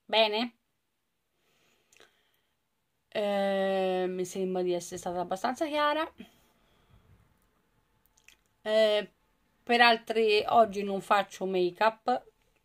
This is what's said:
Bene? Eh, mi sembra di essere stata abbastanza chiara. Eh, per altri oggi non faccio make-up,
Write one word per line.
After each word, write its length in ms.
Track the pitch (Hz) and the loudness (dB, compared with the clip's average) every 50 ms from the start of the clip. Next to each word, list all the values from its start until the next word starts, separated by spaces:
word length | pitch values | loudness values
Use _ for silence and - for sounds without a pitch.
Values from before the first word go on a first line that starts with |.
| _ | _
Bene? 520 | - 208 220 220 214 208 220 247 240 - _ _ _ _ _ _ _ _ _ _ _ _ _ _ _ _ _ _ _ _ _ _ _ _ _ _ _ _ _ - _ _ _ _ _ _ _ _ _ _ _ _ _ _ _ _ _ _ _ _ _ | -2 0 2 2 2 0 -4 -4 -6 -8 _ _ _ _ _ _ _ _ _ _ _ _ _ _ _ _ _ _ _ _ _ _ _ _ _ _ _ _ _ -20 _ _ _ _ _ _ _ _ _ _ _ _ _ _ _ _ _ _ _ _ _
Eh, 1000 | - 220 208 202 202 196 196 196 196 196 190 196 190 190 190 185 185 185 185 185 | -6 -4 -2 -2 -2 -2 -2 -2 -2 -2 -2 0 0 0 -2 -2 -2 -2 -4 -4
mi 160 | 185 185 185 | -4 -6 -6
sembra 380 | 180 - 196 190 185 185 180 180 | -6 -6 -6 -4 -4 -2 -2 -2
di 100 | 180 175 | -2 -2
essere 260 | 175 170 - 180 175 | -4 -6 -10 -14 -10
stata 220 | - 185 175 180 | -8 -8 -6 -6
abbastanza 460 | 175 175 190 190 - 240 254 - 339 | -6 -6 -6 -4 -4 -6 -4 -4 -6
chiara. 440 | 294 294 294 294 294 294 302 320 320 - - - - _ _ _ _ _ _ _ _ _ _ _ _ _ _ _ _ _ _ _ _ _ _ _ _ _ _ _ _ _ _ _ _ _ _ _ _ _ _ _ _ _ _ _ _ _ _ _ | -4 -2 -2 0 0 0 -2 -4 -6 -8 -16 -20 -20 _ _ _ _ _ _ _ _ _ _ _ _ _ _ _ _ _ _ _ _ _ _ _ _ _ _ _ _ _ _ _ _ _ _ _ _ _ _ _ _ _ _ _ _ _ _ _
Eh, 500 | 214 214 220 220 214 208 208 202 - _ _ _ _ _ _ _ _ _ _ _ | 0 2 4 4 4 2 0 -2 -6 _ _ _ _ _ _ _ _ _ _ _
per 180 | - 240 240 | 0 4 6
altri 600 | 240 233 226 226 - - 220 226 226 214 208 208 208 | 6 6 6 4 0 -4 -2 0 2 2 2 2 2
oggi 360 | - - 233 220 208 190 202 196 | 4 6 6 6 4 2 -4 -6
non 180 | 196 196 190 | -4 -6 -6
faccio 460 | 180 - 214 202 196 - - - 190 | -2 0 0 0 0 -2 -8 -8 -6
make-up, 800 | 190 190 185 180 175 175 - 214 220 220 - _ 247 247 254 - - _ _ _ _ _ _ | -4 0 0 0 0 0 0 0 0 0 -2 _ -4 -4 -4 -4 -12 _ _ _ _ _ _